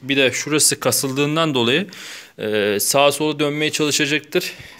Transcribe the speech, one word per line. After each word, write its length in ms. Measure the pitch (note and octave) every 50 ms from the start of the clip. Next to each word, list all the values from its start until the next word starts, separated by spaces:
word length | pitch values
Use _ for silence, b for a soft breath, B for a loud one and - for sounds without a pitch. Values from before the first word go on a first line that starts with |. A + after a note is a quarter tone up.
| -
bir 140 | B2+ C#3
de 160 | C#3 C3+ B2 A#2+
şurası 480 | - - C#3+ D3+ D3+ - - D3 -
kasıldığından 760 | - B2+ A#2+ - - C3+ C3 C#3 D3 D3 D3+ D#3+ E3 D#3+ C#3
dolayı, 320 | B2+ A#2 A2+ C3 D#3+ G3+ F#3 B B B B B B B B B B
e, 380 | - A2 G#2+ G#2+ G2+ G#2 G2+ G#2
sağa 320 | - - - C#3 C#3+ C#3+ C#3
sola 260 | - D3+ D3+ D3 C#3+
dönmeye 320 | D3+ C#3+ D3 D3 D#3 D3+ -
çalışacaktır. 800 | - D#3 D3 C#3 - D3+ C#3 D3+ D3 D3 - - F3+ F3 - - B B B B B